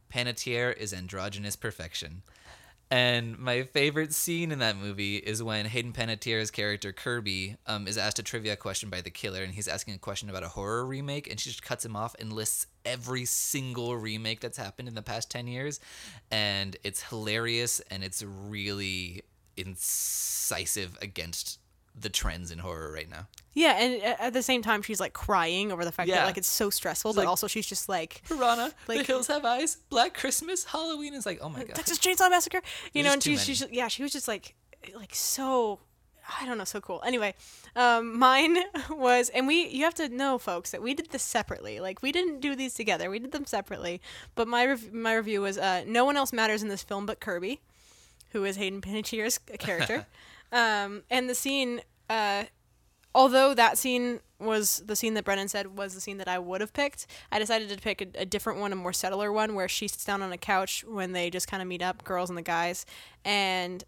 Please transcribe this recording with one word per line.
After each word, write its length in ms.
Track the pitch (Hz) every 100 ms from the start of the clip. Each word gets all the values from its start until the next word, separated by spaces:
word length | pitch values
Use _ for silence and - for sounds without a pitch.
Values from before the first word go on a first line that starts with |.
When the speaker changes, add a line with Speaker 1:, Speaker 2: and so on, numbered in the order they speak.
| -
Speaker 1:
Panettiere 680 | 127 123 117 - 120 123 -
is 160 | 104
androgynous 640 | 92 92 98 101 101 104 -
perfection. 680 | 113 - 82 - 78 87 - - - - - - -
And 460 | 127 123 120 117 113
my 240 | 127 123
favorite 500 | 131 147 143 147 156
scene 380 | 156 - 165 170
in 80 | 143
that 180 | 113 101
movie 400 | 101 98 101 101
is 240 | - 107
when 240 | 113 107 107
Hayden 260 | 123 120
Panettiere's 600 | 117 113 107 113 113 107
character, 420 | - 104 104 101
Kirby, 640 | - 139 120 101 92 95 - -
um, 220 | 107 98
is 100 | 104
asked 220 | 104 104
a 40 |
trivia 320 | 104 117 107 104
question 340 | 107 95 107
by 100 | 90
the 80 | 90
killer, 320 | - 107 95
and 100 | 95
he's 140 | 92 98
asking 280 | 80 - 95
a 20 |
question 300 | - - 104
about 140 | 92
a 60 | 85
horror 360 | 104 98 113 131
remake, 420 | 135 143 143 -
and 120 | 110
she 100 | -
just 140 | 117
cuts 200 | - 123
him 120 | 120 104
off 200 | 113 -
and 120 | 110
lists 360 | 110 110 - - _ -
every 400 | 123 120 127 123
single 720 | - - 147 131 123 120 120
remake 420 | 110 110 113 110
that's 180 | 117 -
happened 300 | 101 - 123
in 60 |
the 80 | 113
past 300 | 104 110 -
ten 160 | 123 120
years. 320 | 123 143 143 - - - - -
And 480 | 110 104 98 98 92
it's 180 | 101 98 -
hilarious, 720 | 113 110 110 117 117 120 - -
and 140 | 95
it's 180 | 95 -
really 1000 | 101 98 101 104 101 101 98 92 90 90 - _ _ -
incisive 1400 | 92 90 - - - - - - - 85 92 107 90 -
against 580 | 101 92 85 87 - - _ _ _ -
the 120 | 104
trends 420 | - 95 82 85
in 80 | 82
horror 320 | 90 82 78
right 180 | 78 80
now. 160 | 80 101 - -
Speaker 2:
Yeah, 240 | 285 330 196
and 140 | 247 247
a-, 200 | 208 -
at 120 | 233
the 100 | 247
same 180 | 247 254
time, 200 | 220 208
she's, 180 | 208 208
like, 140 | 185
crying 580 | - - 196 165 180 208
over 140 | 175 170
the 80 |
fact 160 | - 175
Speaker 1:
Yeah. 60 | 180
Speaker 2:
that, 80 | -
like, 120 | 185
it's 80 | 185
so 240 | - 208
stressful, 420 | - 180 156 214
Speaker 1:
She's 40 | 208
Speaker 2:
but 60 |
Speaker 1:
like, 80 | 185
Speaker 2:
also 180 | 180 208
she's 180 | 220 202
just 220 | 196 -
like, 340 | 185 165 - -
Speaker 1:
"Piranha, 460 | 320 247 233 254 - -
the 100 | 233
Speaker 2:
like 80 | 269
Speaker 1:
hills 200 | 262 247
have 180 | 294 247
eyes, 320 | 247 311 - -
Black 240 | 247 269
Christmas, 520 | - 269 - 320 370 -
Halloween." 480 | 302 330 302 294
Is 120 | 285 214
like, 140 | 170
oh 60 | 156
my 160 | 156
God. 100 | 240
Speaker 2:
Texas 240 | - 320 339
Chainsaw 320 | 370 370 370
Massacre. 280 | 359 - 370
You 440 | - - - 294
Speaker 1:
There's 40 | 285
Speaker 2:
know, 80 |
and 80 | 277
Speaker 1:
too 80 | 285
Speaker 2:
she's, 80 | 294
Speaker 1:
many. 60 | 294
Speaker 2:
she's, 260 | 254 262
yeah, 160 | 233 240
she 160 | -
was 80 | 285
just 160 | 285 -
like, 280 | 202 - - _ - -
like, 220 | 214 196 -
so, 640 | - - 262 262 220 196 _ _ _ _ - -
I 40 | 262
don't 120 | 233
know, 80 | 185
so 160 | 208
cool. 200 | - 180 214
Anyway, 280 | 247 208 - - - - 240
um, 420 | 247 233 233 226
mine 380 | 254 262 320 349 381 330
<laughs> 140 | -
was, 400 | 311 254 247 247
and 180 | - 269
we, 180 | 330 349
you 200 | 254 320
have 80 |
to 160 | 330 302
know, 280 | 247 277 254
folks, 340 | - 175 190
that 100 | -
we 120 | 226
did 180 | 277 330
this 120 | 269
separately. 560 | - 233 208 - 104 107
Like, 220 | - 190
we 100 | 262
didn't 300 | 339 359 285
do 160 | 277 262
these 160 | 262
together. 360 | - 214 170 175
We 100 | 202
did 120 | 262
them 140 | 302 277
separately. 560 | 214 202 196 175 175 - - - -
But 140 | 226
my 160 | 240 254
rev-, 260 | 262 220
my 220 | 226 226
review 260 | 226 220 208
was, 180 | 202 196
uh, 280 | 190 180 180
"No 160 | 240
one 140 | 262 285
else 160 | 269
matters 280 | 233 220 214
in 60 | 214
this 160 | 196
film 220 | - 202 202
but 160 | 214
Kirby," 400 | - 175 185 285 _ _ - - - - -
who 120 | 220
is 140 | 196 196
Hayden 240 | 190 196
Panettiere's 560 | 190 214 208 220 214 247 - 214
character. 480 | - 170 131 - -
Speaker 1:
<laughs> 60 | - - - -
Speaker 2:
Um, 520 | 240 226 208 202 202 -
and 180 | 254 254
the 80 | 247
scene, 460 | 277 277 254 240 - _ -
uh, 360 | 220 208 202 226 - _ _ _ _ _ -
although 400 | 262 254 269 247
that 240 | 226 220
scene 420 | 262 247 247 240 - -
was 440 | 214 214 208 - 208
the 100 | 208
scene 200 | 226 214
that 100 | 196
Brennan 240 | 196 196
said 260 | 208 196 196
was 200 | 196 190
the 40 |
scene 180 | 208 196
that 80 | 185
I 80 | 180
would 240 | 175 185
have 100 | 214
picked, 360 | - 285 - - - -
I 80 | 214
decided 280 | 214 226 214
to 80 | 196
pick 220 | 220 196
a, 220 | 185 -
a 40 | 190
different 340 | 202 220 202
one, 120 | 202
a 40 | 190
more 180 | 175
settler 400 | 175 185 196 208
one, 220 | 214 214 208
where 120 | 180
she 200 | - 208
sits 180 | - -
down 160 | 202
on 100 | 190
a 60 | 180
couch 480 | - 190 190 - 220
when 240 | 214 185
they 180 | 180 175
just 180 | 180 -
kinda 160 | 196 185
meet 160 | 180
up, 220 | 180 180 -
girls 240 | 180 180
and 80 | 175
the 60 |
guys, 420 | 165 165 175 185 - - - - 196
and, 580 | 208 196 185 180 180